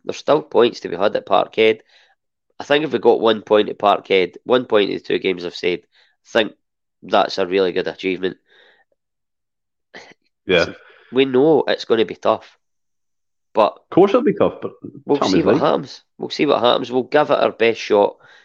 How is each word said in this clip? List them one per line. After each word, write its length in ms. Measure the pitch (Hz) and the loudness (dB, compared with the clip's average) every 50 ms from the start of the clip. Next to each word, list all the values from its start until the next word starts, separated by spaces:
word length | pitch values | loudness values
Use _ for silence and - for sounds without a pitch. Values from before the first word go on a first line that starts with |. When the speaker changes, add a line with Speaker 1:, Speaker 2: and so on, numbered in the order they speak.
| - | -12
Speaker 1:
there's 120 | - - - | -12 -12 -6
still 240 | - - 139 151 | -2 0 0 0
points 380 | - - - 107 120 117 95 - | 0 -2 0 2 2 2 0 -4
to 80 | - 95 | -10 -8
be 80 | - | -4
had 180 | 85 98 107 101 | -2 -2 -2 -2
at 100 | - - | -2 -4
Parkhead. 540 | - 98 95 - - - 110 110 110 110 - _ _ _ _ _ _ _ _ _ _ _ _ _ _ _ - | 0 0 0 0 0 0 0 2 2 2 -2 _ _ _ _ _ _ _ _ _ _ _ _ _ _ _ -10
I 60 | - | -4
think 200 | - 143 147 156 | -2 0 0 0
if 80 | 147 | -2
we 60 | 123 110 | -4 0
got 220 | - 120 113 - | 2 2 2 2
one 220 | 95 113 110 107 | 2 0 0 0
point 260 | - - 110 107 104 - | 0 0 2 2 2 0
at 100 | - - | -4 -2
Parkhead, 580 | - 101 98 - - - 95 95 90 87 - - - | 0 0 0 0 0 0 0 0 0 -2 -6 -8 -4
one 200 | - 123 127 123 | -2 -2 -2 0
point 240 | - 113 104 101 95 | 0 0 0 0 0
in 60 | 92 | -4
the 60 | 90 | -6
two 160 | - - 98 90 | -6 -4 -4 -2
games 260 | - 95 92 87 87 | -2 -4 -4 -6 -8
I've 100 | 85 - | -12 -10
said, 240 | - - 90 87 85 | -6 -4 -4 -4 -6
I 480 | - _ _ _ _ _ _ _ _ _ | -8 _ _ _ _ _ _ _ _ _
think 240 | - 117 107 95 - _ _ _ _ _ _ _ _ _ | 0 0 0 -2 -4 _ _ _ _ _ _ _ _ _
that's 340 | - 90 110 101 - - - - | -8 -2 0 0 0 0 -2 -4
a 80 | 95 | -4
really 260 | 87 92 98 95 90 | -2 0 0 0 0
good 160 | 85 92 85 85 | -2 -4 -6 -6
achievement. 500 | 82 - - 95 90 85 92 92 - _ _ _ _ _ _ _ _ _ _ _ _ _ _ _ _ _ _ _ _ _ _ _ _ _ _ _ _ _ _ _ - - - - - _ _ _ _ _ - | -8 -6 -6 -6 -4 -4 -4 -6 -6 _ _ _ _ _ _ _ _ _ _ _ _ _ _ _ _ _ _ _ _ _ _ _ _ _ _ _ _ _ _ _ -20 -20 -20 -20 -20 _ _ _ _ _ -4
Speaker 2:
Yeah. 260 | - 90 85 82 - 92 - - - - _ _ - | 0 0 0 0 0 -4 -14 -20 -20 -20 _ _ -4
Speaker 1:
We 120 | 120 127 135 | 0 0 0
know 400 | 135 127 127 139 160 156 123 - | 2 2 2 4 4 4 2 2
it's 180 | - 104 - - | 0 -2 -4 -2
gonna 200 | - 117 113 107 | -2 0 0 0
be 100 | - - | -2 -4
tough, 420 | - - 104 110 101 - - _ _ _ _ _ _ _ _ _ _ _ _ _ _ _ _ _ _ _ _ - | -4 -2 -2 -2 -2 -4 -14 _ _ _ _ _ _ _ _ _ _ _ _ _ _ _ _ _ _ _ _ 0
but 220 | 107 107 - - | 0 0 0 -2
Speaker 2:
Of 140 | - _ - | -6 _ -2
course 200 | - 165 190 202 | 2 4 4 4
it'll 120 | 202 247 | 4 2
be 120 | 247 220 - | 2 0 0
tough, 260 | - 101 87 - - | 2 0 0 -2 -4
but 120 | - 98 - _ - - - - - | -12 -14 -14 _ -20 -18 -18 -10 -4
Speaker 1:
we'll 120 | - 143 139 | -2 -2 0
Speaker 2:
Champions 140 | - - | 0 0
Speaker 1:
see 100 | - 170 - | 0 2 2
what 80 | - - | 2 2
Speaker 2:
League. 80 | - | 2
Speaker 1:
happens. 400 | 139 160 - - 147 131 - - _ _ _ - | 2 0 0 -2 -4 -8 -16 -20 _ _ _ -14
We'll 120 | - - | -12 -8
see 140 | - - 160 | -4 -2 0
what 140 | 143 - 104 | 0 0 2
happens. 300 | 113 120 123 - 131 117 | 2 2 0 0 -2 -4
We'll 120 | 123 127 117 | -4 -4 -2
give 260 | - - 151 151 147 | 0 0 0 2 2
it 80 | 143 - | 0 0
our 140 | - 113 | 0 -2
best 280 | 98 - 110 117 110 - | 0 0 0 0 0 -2
shot. 380 | - - 110 101 101 - - _ _ _ - - | -2 0 2 2 2 2 -2 _ _ _ -20 -20